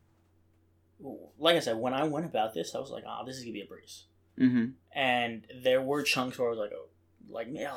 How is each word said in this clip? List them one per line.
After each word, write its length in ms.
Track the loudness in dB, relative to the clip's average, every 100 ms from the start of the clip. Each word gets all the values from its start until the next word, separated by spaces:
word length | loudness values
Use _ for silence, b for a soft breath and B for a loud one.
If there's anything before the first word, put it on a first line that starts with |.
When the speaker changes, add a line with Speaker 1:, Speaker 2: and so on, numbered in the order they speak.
| _ _ _ _ _ _ _ _ _ -18 -14 -14 -16 2
Speaker 1:
like 180 | 6 6
I 40 |
said, 160 | 4 0
when 140 | 0
I 100 | 2
went 200 | 0 0 0
about 280 | 0 0
this, 200 | -2 -4
I 40 | -6
was 120 | -6
like, 140 | -10 -8
"Ah, 160 | -8
this 120 | -8 -10
is 60 |
gonna 100 | -10
be 80 | -10
a 40 | -12
breeze." 380 | -16 -18 -20 -20 _ _ 2
Speaker 2:
Mm-hmm. 280 | 4 4 2 -4 _
Speaker 1:
And 520 | 0 2 2 0 -4 -14 -2
there 180 | 4 4
were 200 | 4 0
chunks 360 | 2 0 0 0
where 100 | 0
I 20 |
was 80 | 0
like, 140 | -4
"Oh, 140 | -8 -16 _ _ _ -12
like, 200 | -10 -8
man, 220 | -6 -8